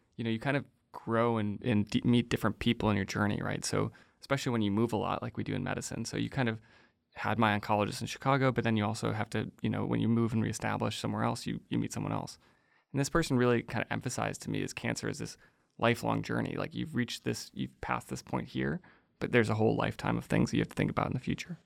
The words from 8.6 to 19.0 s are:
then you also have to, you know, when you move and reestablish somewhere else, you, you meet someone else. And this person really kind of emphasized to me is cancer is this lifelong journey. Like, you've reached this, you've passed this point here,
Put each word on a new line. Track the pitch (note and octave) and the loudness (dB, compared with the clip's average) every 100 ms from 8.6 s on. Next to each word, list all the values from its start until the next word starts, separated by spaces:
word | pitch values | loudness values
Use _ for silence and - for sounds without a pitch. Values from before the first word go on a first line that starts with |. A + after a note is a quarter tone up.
then | A#2+ A2 | 2 2
you | G#2 | 0
also | G#2+ A2+ | 0 -2
have | A2 G#2 | -2 -2
to, | A2 G#2 - | -4 -4 -4
you | A2 | -2
know, | G#2 G#2 | -2 0
when | A#2 | 0
you | A2 | 2
move | A#2 A2+ | 2 2
and | A2+ | 2
reestablish | A2 A2 A2+ G#2+ A2 - | 0 -2 -2 -2 -2 -2
somewhere | A2+ G#2 | -4 -2
else, | A#2 A#2 - | -2 -2 -4
you, | A#2 - | -8 -4
you | A2+ | -2
meet | G#2+ | -2
someone | - G2+ | -4 -4
else. | - - - _ _ _ _ _ | -4 -6 -14 _ _ _ _ _
And | C3+ | -2
this | C#3 | 0
person | E3+ D#3+ C3 | 2 2 4
really | B2 A#2 | 6 4
kind | - A2 | 2 -4
of | - | -2
emphasized | A2+ B2 A#2 A2 G2 | -4 -4 -4 -4 -4
to | - | -6
me | G#2 | -4
is | G2 | -4
cancer | - A#2 A#2 A2 | -4 -4 -4 -4
is | G2+ | -6
this | A2 - - _ _ - | -8 -12 -20 _ _ -2
lifelong | A#2 A#2 A2+ A2 | 0 2 0 -2
journey. | G#2+ A#2 A2 - | 0 -2 -2 -4
Like, | - | -6
you've | - C3+ B2 | -4 -4 -2
reached | A#2+ - - | -2 -4 -4
this, | A2 - | -4 -6
you've | - B2+ - | -8 -8 -6
passed | - B2 - | -4 -4 -4
this | C3 | -10
point | - C3 B2 | -6 -6 -4
here, | C3 C3 E3 - - | -2 -2 -2 -8 -20